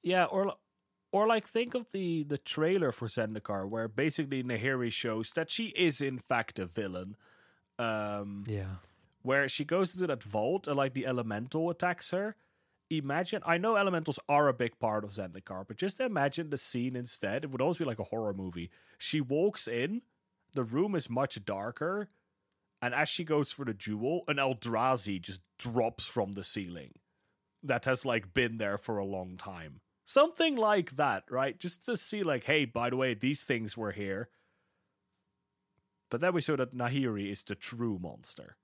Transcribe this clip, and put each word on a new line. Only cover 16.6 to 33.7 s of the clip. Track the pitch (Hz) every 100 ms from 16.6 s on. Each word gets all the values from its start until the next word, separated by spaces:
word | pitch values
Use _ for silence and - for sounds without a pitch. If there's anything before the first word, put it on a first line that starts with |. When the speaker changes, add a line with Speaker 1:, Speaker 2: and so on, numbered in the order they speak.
| - 123 127
Speaker 1:
instead. | 127 123 - 104 127
It | 147
would | 131
always | 139 170
be | 147
like | 110
a |
horror | 101 113 110
movie. | 95 95 87 85 _ _ _
She | - 156
walks | 127 143 196 - -
in, | 120 139 226 _ _ _ _ _
the | 139
room | 117 127 202
is | 180 -
much | 120 131 - 101
darker, | 98 107 120 160 202 208 _ _ _ _ _ _ _
and | 123
as | 123 151
she | -
goes | 160 151 143
for | -
the | 135
jewel, | 98 107 104 120 170 -
an | 143
Eldrazi | 135 120 120 110 127 127 101 95
just | 85 92 _ _
drops | 123 117 117 117 -
from | - 101
the | 98
ceiling | 98 - 90 87 67 - _ _ _ _ _ _
that | 143 120 -
has, | 127
like, | 135 117 95
been | 131 120 113
there | 104 101
for | - 107
a | 98
long | 95 92 90
time. | - 90 80 67 _ _
Something | - 269 311 339 330
like | 269 214 208 175 135
that, | 147 98 -
right? | 123 135 -
Just | 175 - -
to | 226
see, | - 214
like, | 180 131
"Hey, | - 160 131
by | 113 120
the | 127
way, | 131
these | 110 127 143
things | - 120 110